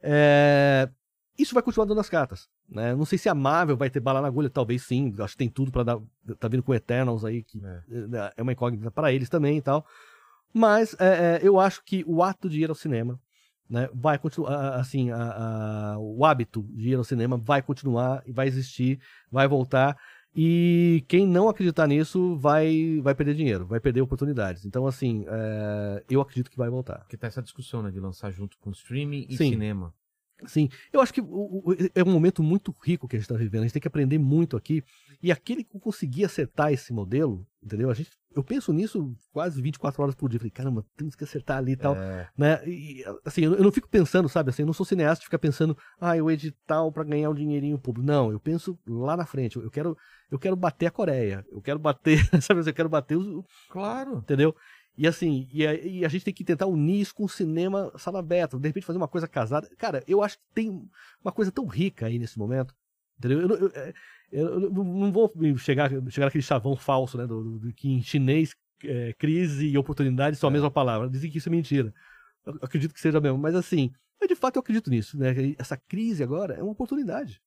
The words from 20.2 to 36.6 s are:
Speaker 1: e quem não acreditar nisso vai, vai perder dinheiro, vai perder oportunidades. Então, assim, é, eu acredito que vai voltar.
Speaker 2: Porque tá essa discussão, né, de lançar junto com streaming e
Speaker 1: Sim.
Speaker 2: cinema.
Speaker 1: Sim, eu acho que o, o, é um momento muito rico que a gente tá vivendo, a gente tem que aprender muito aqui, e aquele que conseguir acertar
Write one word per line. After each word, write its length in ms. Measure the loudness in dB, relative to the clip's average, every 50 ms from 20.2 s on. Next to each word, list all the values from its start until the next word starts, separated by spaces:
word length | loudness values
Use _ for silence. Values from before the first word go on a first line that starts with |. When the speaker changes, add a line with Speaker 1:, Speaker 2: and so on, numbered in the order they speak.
| _ _ _
Speaker 1:
e 680 | 0 2 4 4 4 4 4 4 6 6 6 4 2 2
quem 180 | _ 4 4 6
não 200 | 6 4 4 4 4
acreditar 380 | 2 2 0 0 4 4 4
nisso 500 | 4 4 2 2 0 0 0 0 0 0
vai, 640 | 2 2 4 4 4 4 4 2 2 0 0 0 0
vai 140 | 2 0 0
perder 180 | 2 0 0 0
dinheiro, 300 | 0 0 0 0 0 -2
vai 140 | -4 -4 0
perder 220 | 0 0 2 2
oportunidades. 640 | 0 0 -2 -4 -2 -2 -2 -2 -2 -4 -4 -8 -10
Então, 200 | -6 -4 -2 -2
assim, 400 | -2 -2 -2 -2 -2 -2 -2 -4 -6
é, 720 | -6 -4 -4 -4 -4 -4 -4 -4 -4 -4 -4 -4 -6 -8 -6 0
eu 100 | 0 0
acredito 300 | 0 0 -2 -6 -6 -6
que 60 | _
vai 120 | -6 -4 -4
voltar. 300 | -4 -6 -8 -8 -12 -14
Speaker 2:
Porque 160 | -14 _ -14
tá 120 | -10 -10
essa 140 | -10 -8 -10
discussão, 400 | -12 -12 -14 -18 -16 -10 -8 -6
né, 80 | -6 -6
de 100 | -8 -8
lançar 300 | -8 -10 -10 -10 -10 -12
junto 260 | -10 -10 -12 -12 -12
com 120 | _ _ -12
streaming 540 | -12 -12 _ -8 -6 -6 -6 -6 -6 -8 -8 -10
e 80 | -4
Speaker 1:
Sim. 140 | -2 0 0
Speaker 2:
cinema. 420 | 0 -2 -2 -4 -6 -6 -8 -12 -14 _ _ _ _ _ _ _ _ _ -20
Speaker 1:
Sim, 220 | -4 0 0 0 0 -2 -10 -20 _
eu 80 | 2 2
acho 140 | 2 2 0
que 80 | -6
o, 40 | -6
o, 480 | -4 -6 -6 -6 -6 -6 -4 0 0 0 2 0 0 _
é 80 | 2 4
um 80 | 4
momento 320 | 6 6 4 4 4 2 2
muito 320 | 2 2 0 _ -4 -12 _ -2
rico 240 | -2 -2 -2 -2
que 80 | -6 -4
a 40 | -4
gente 80 | -4 -2
tá 60 | -2
vivendo, 240 | -2 -2 -2 0 0
a 20 | 0
gente 80 | 0 -2
tem 80 | -2
que 60 | -6
aprender 300 | -2 -2 0 0 2 2 2
muito 380 | 2 4 4 2 2 2 -2
aqui, 260 | -6 -2 -2 -2 -2 -2 _ _ _ _ _ -20 _ 0
e 80 | 0
aquele 320 | 0 0 _ -6 -6 -6 -6
que 160 | _ -14 -8
conseguir 460 | _ -8 -6 -4 -6 -6 0 0 -2
acertar 480 | 0 0 -4 -4 -4 _ 0